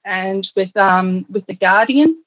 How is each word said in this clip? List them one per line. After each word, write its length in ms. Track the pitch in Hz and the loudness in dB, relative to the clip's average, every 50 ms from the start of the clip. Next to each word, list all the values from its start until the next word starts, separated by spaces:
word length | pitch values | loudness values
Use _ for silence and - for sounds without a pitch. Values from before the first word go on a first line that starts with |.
| - | -12
and 460 | 202 190 190 185 190 190 196 190 - - | -8 -6 -6 -4 -4 -4 -6 -6 -6 -4
with, 200 | 202 190 185 - | -4 -4 -2 0
um, 480 | 208 196 196 185 185 185 185 185 185 185 - | 0 2 4 2 2 0 0 -2 -4 -6 -6
with 160 | 190 214 190 | -8 -8 -8
The 80 | - 180 | -8 -6
Guardian. 680 | 180 196 185 190 208 226 226 262 277 302 320 320 - _ | -2 0 2 2 2 2 2 2 2 4 2 2 -2 _